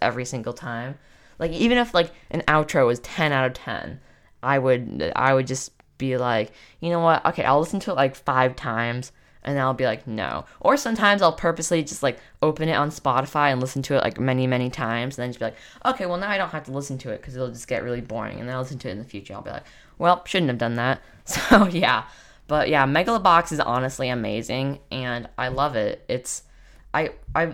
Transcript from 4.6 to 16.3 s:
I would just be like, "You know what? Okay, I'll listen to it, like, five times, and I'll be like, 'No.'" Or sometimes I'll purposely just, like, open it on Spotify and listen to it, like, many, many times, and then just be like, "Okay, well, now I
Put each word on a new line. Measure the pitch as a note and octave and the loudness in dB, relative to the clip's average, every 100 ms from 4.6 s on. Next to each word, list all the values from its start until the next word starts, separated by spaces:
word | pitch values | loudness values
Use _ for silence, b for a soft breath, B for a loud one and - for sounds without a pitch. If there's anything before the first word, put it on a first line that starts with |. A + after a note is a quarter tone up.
| C3 B2 A#2+ C2+ D#2 - | 4 2 0 -4 -2 0
I | C3 | 4
would | C3+ C3 | 2 2
just | C3 - _ _ - | -4 -8 _ _ -6
be | C3+ B2+ | -4 0
like, | B2 A2+ A2 B B B | 0 0 -2 B B B
"You | E3 | -2
know | E3+ | 2
what? | E3 D#3+ - | 4 4 2
Okay, | D#3 | 0
I'll | - C#3+ | 2 4
listen | E3 G3 | 2 -2
to | G#3 | -2
it, | D3+ | 0
like, | C3+ C3 | 0 0
five | - C3 C3 B2+ | 0 2 2 0
times, | B2+ A2+ A#2 B2 B2+ b b b | -6 -4 -2 -4 -8 b b b
and | - C#3 | -4 -2
I'll | C3 | 0
be | B2 B2+ | 0 0
like, | A2+ - | -2 -6
'No.'" | G#2+ D#2 C#2 - B | -6 -4 -6 -10 B
Or | - C#4 | 4 4
sometimes | B3+ A3 G#3 G3+ | 2 2 4 6
I'll | F3 | 4
purposely | D#3+ E3+ E3 D#3+ E3+ | 4 0 0 0 0
just, | C#3+ - | 0 -2
like, | C#3 A#2+ B B | -2 -2 B B
open | D#3 D#3 D#3 | 0 0 0
it | |
on | C#3 D3 | 2 0
Spotify | D3+ C3+ B2+ C3+ D3+ D3 | -2 0 2 0 2 2
and | B2+ | 2
listen | C3 C3+ | -2 -4
to | C3 C#3 | 0 2
it, | |
like, | - - | 2 0
many, | C3 B2+ B2+ | 0 2 2
many | B2+ B2 | 0 -2
times, | - A#2 A#2 B2+ C3+ | -4 -4 -4 -6 -6
and | |
then | B2 | -8
just | A#2 | -6
be | A2+ | -8
like, | - B B - | -8 B B -4
"Okay, | C4 F3+ | -2 -4
well, | F3 | -4
now | |
I | G3+ | -2